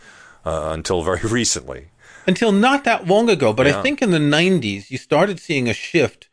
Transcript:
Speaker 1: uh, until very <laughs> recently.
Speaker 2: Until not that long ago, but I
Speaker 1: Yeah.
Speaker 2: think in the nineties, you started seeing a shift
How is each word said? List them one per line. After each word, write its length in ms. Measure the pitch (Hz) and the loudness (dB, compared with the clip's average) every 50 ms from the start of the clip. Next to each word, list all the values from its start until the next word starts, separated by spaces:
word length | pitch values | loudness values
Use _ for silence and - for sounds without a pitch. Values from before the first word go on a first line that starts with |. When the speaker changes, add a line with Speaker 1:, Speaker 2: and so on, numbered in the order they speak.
| - - - - - - - _ - | -20 -20 -20 -20 -20 -20 -20 _ -8
Speaker 1:
uh, 240 | 80 80 80 76 78 80 | -6 -6 -4 -4 -6 -6
until 280 | 80 78 - 98 90 | -6 -4 -2 -2 -2
very 200 | 80 85 92 85 | -2 -2 -2 -2
<laughs> 20 | - | -2
recently. 640 | 110 110 123 117 90 - 82 64 64 67 65 - - _ _ _ - - - - - | -2 -2 -2 -2 -2 -4 -6 -8 -10 -14 -16 -16 -20 _ _ _ -20 -20 -6 -2 -2
Speaker 2:
Until 240 | 185 - 240 226 | 0 0 2 2
not 320 | 196 196 214 254 277 285 277 | 2 4 4 2 2 0 0
that 240 | 240 226 - 185 165 | -2 -2 -2 0 2
long 220 | 190 208 233 233 | 2 2 4 2
ago, 220 | 202 151 131 113 | 2 2 2 2
but 140 | 107 113 131 | 2 2 2
I 60 | 143 | 2
Speaker 1:
Yeah. 100 | 143 196 | 2 0
Speaker 2:
think 200 | 202 262 294 277 | -2 -2 -2 0
in 100 | 269 214 | 0 0
the 80 | 175 160 | 2 2
nineties, 720 | 151 147 147 151 170 185 190 175 - 104 101 98 98 - | 2 2 2 2 2 2 2 0 0 -2 -4 -6 -8 -10
you 60 | 131 123 | -12 -14
started 420 | - - 156 147 175 214 196 156 | -4 0 2 2 2 2 -2 -4
seeing 280 | - - 160 139 123 120 | -6 -4 -2 0 0 0
a 60 | 107 | -2
shift 560 | - - - - 170 135 110 - _ - _ | -4 -6 -2 0 0 0 0 -2 _ -20 _